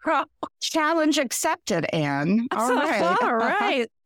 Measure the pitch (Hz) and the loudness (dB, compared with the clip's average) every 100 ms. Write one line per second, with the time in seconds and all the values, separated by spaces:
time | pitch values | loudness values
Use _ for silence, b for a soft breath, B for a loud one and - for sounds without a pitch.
0 | - 302 - - - - - 320 302 330 | 0 0 -2 -8 -14 -10 -4 0 2 2
1 | 311 294 262 - 320 359 - 175 - 160 | 2 2 0 -2 -2 -2 -2 -2 -2 -2
2 | 143 139 151 214 240 - 233 494 294 226 | 0 0 2 2 0 -2 0 0 0 0
3 | 339 392 453 233 233 381 415 277 226 _ | 2 2 2 0 0 0 0 0 -2 _